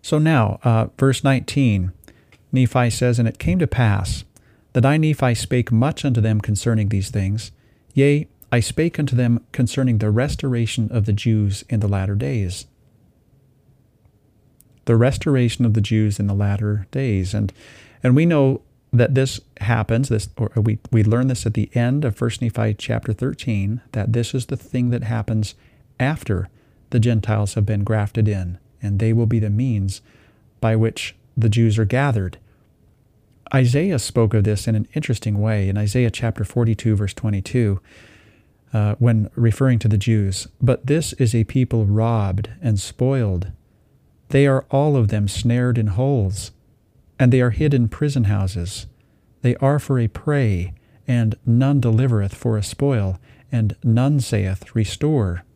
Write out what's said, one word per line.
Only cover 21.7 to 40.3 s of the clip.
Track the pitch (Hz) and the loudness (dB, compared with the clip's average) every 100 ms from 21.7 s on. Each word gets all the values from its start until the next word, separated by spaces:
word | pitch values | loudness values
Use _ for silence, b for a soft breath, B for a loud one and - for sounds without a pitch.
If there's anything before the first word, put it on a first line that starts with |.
end | 120 120 139 | -2 0 0
of | 147 | -2
First | 107 120 - | -2 -4 -2
Nephi | 120 113 110 | -4 -2 -2
chapter | 107 - 113 - | -4 -4 -4 -4
thirteen, | 107 131 - - 104 98 117 - | -4 -4 -6 -4 -2 -2 -4 -6
that | 110 98 | -6 -2
this | 117 117 | -2 -2
is | 131 - | -4 -6
the | 135 | -10
thing | - 127 123 | -6 -2 -2
that | 120 | -2
happens | 107 113 104 107 104 - b b b _ | -4 -4 -2 -2 -4 -8 b b b _
after | 131 151 - 92 92 b b b _ | -4 -4 -4 -4 -4 b b b _
the | 123 | 0
Gentiles | 113 113 104 107 101 | 2 0 0 -2 -2
have | - | -2
been | 101 104 | -2 -2
grafted | 101 107 101 - 107 | -2 -2 -2 0 0
in, | 101 90 87 _ _ | 0 -6 -10 _ _
and | 101 101 | -4 -2
they | 110 | 0
will | 113 113 | 2 2
be | 117 | 0
the | 107 | 0
means | 104 131 107 98 95 b b b b b _ | 0 0 -2 -2 -6 b b b b b _
by | 113 110 | 0 2
which | 113 - - - _ - | 0 -2 -12 -14 _ -2
the | 113 | 0
Jews | 107 113 107 | 2 2 2
are | |
gathered. | 107 123 143 113 92 - b b b _ _ _ _ _ _ _ - | 0 0 0 0 -4 -8 b b b _ _ _ _ _ _ _ -4
Isaiah | 135 127 139 185 151 | 2 2 2 2 0
spoke | - - 113 | -2 0 2
of | 110 | 2
this | 104 104 - | 2 0 0
in | |
an | 110 104 | -2 -2
interesting | - - 117 - 101 | -6 -4 -4 -2 0
way | 107 107 98 | 0 0 0
in | 101 | 0
Isaiah | 104 127 120 | 0 2 0
chapter | - 117 - | 0 -4 -4
forty-two, | 101 - 117 107 117 | -4 0 0 0 0
verse | 104 98 | 0 0
twenty-two, | - 110 101 - 127 110 95 B B B B B B B B _ | -4 -2 -2 -2 0 0 -2 B B B B B B B B _
uh, | 110 104 104 | -2 0 2
when | 117 113 104 | 2 2 0
referring | - 117 104 131 120 | 0 0 2 2 2
to | 110 | 2
the | 107 | 0
Jews. | 98 110 98 | 2 2 0